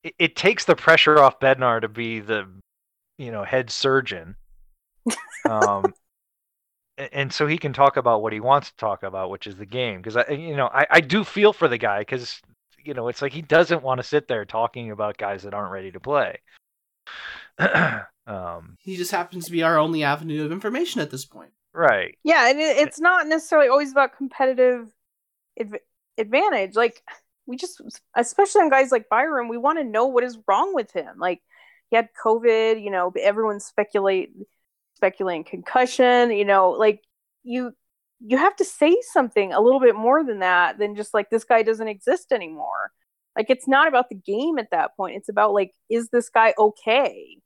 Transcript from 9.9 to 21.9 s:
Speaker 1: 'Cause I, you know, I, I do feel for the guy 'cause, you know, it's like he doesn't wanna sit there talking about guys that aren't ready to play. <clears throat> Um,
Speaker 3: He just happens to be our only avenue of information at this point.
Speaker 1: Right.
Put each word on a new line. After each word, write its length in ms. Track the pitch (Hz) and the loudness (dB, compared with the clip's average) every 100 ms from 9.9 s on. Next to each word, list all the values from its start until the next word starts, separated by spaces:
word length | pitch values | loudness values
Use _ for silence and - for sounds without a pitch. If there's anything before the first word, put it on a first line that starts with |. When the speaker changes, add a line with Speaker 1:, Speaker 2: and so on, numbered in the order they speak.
| 95 | -8
Speaker 1:
'Cause 140 | 104 113 | -6 -4
I, 120 | 120 | -2
you 260 | 147 165 139 | -6 -6 -4
know, 140 | 123 | 0
I, 140 | 135 151 | 0 4
I 120 | 170 | 4
do 220 | 143 196 202 | 4 -4 -2
feel 260 | 196 208 | 2 2
for 140 | 202 156 | 4 0
the 100 | 120 | 0
guy 260 | 113 101 107 | -2 -2 -4
'cause, 360 | 131 120 - _ _ _ _ | -8 -10 -16 _ _ _ _
you 100 | - | -12
know, 160 | 131 120 | -8 -8
it's 120 | - | -6
like 120 | 139 | -8
he 80 | 143 | -8
doesn't 420 | 151 156 175 165 | 2 4 4 0
wanna 200 | 131 127 | -2 -4
sit 240 | - 147 - | 0 -2 -2
there 160 | 117 101 | -6 -4
talking 460 | 110 117 123 117 | -4 -4 -6 -14
about 260 | 104 104 - | -6 -6 -6
guys 260 | 101 98 | -8 -8
that 100 | 101 | -10
aren't 180 | 101 98 | -10 -8
ready 180 | 98 95 | -10 -14
to 80 | 90 | -12
play. 400 | 131 143 98 - _ _ _ _ _ _ - - - - - - | -2 -2 -2 -6 _ _ _ _ _ _ -20 -18 -18 -18 -20 -2
<clears throat> 480 | - 165 160 110 - _ - | 0 2 0 -4 -12 _ -16
Um, 480 | 98 87 85 82 90 | -12 -10 -12 -18 -20
Speaker 3:
He 160 | 190 180 | -12 -8
just 140 | 175 | -6
happens 360 | 180 175 180 165 | -6 -6 -12 -6
to 60 | |
be 120 | 170 | -2
our 160 | 165 160 | 2 2
only 240 | 156 160 | 2 0
avenue 420 | 143 151 160 151 151 | -2 -2 -4 -6 -6
of 60 | |
information 500 | 175 214 254 339 - | -6 -6 -4 -4 -4
at 80 | 147 | -6
this 160 | 131 - | -10 -16
point. 240 | 104 78 _ _ | -20 -20 _ _
Speaker 1:
Right. 420 | 160 156 | 0 2